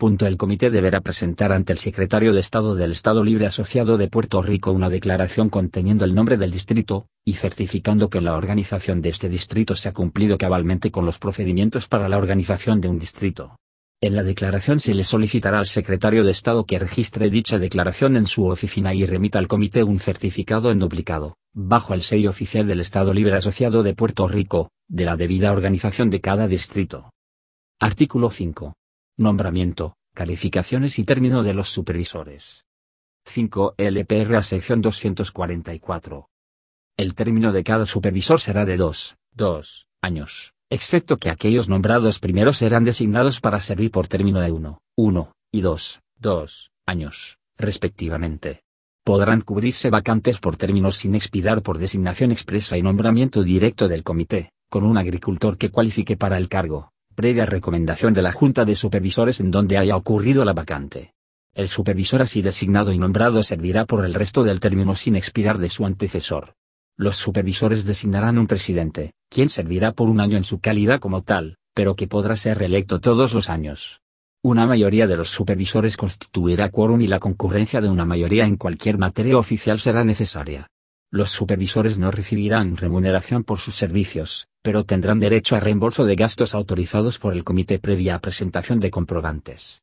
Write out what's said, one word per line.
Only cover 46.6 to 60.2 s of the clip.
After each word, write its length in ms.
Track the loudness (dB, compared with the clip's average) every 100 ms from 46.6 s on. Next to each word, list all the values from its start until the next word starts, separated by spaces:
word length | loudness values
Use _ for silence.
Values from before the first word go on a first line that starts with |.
| -20 _ -6
años, 540 | -6 -6 -12 -18 -20 _ -6
respectivamente. 1040 | -4 -4 -6 -6 -6 -6 -6 -8 -10 -12 _ _ _ _
Podrán 380 | 0 2 4 2
cubrirse 480 | 0 -2 -2 -2 0
vacantes 500 | 0 2 0 0 -2
por 160 | -2 -2
términos 400 | 0 2 2 0
sin 200 | -2 -2
expirar 480 | -2 -2 0 0
por 160 | 0 -4
designación 520 | -2 -2 -2 0 0
expresa 460 | 0 -2 -4 -2 0
y 60 |
nombramiento 600 | 2 2 4 4 2 2
directo 440 | 2 4 4 2 0
del 160 | 0
comité, 480 | -4 -4 -2 -4 -6 _ -6
con 160 | 0 2
un 120 | 2
agricultor 600 | 0 -4 -4 -2 -2 -2
que 140 | -2
cualifique 440 | 0 0 0 -4 -2
para 220 | -2 -2
el 100 | -2
cargo, 440 | -4 -4 -6 -10 _ _ -2
previa 300 | 0 2 0
recomendación 680 | -2 -2 -2 -2 0 2
de 80 | 2
la 100 | 2
Junta 340 | 2 2 4 2
de 100 | 2
Supervisores 640 | 0 -2 -2 0 0 2
en 100 | 0
donde 280 | 2 4 4
haya 200 | 2 0
ocurrido 480 | 0 0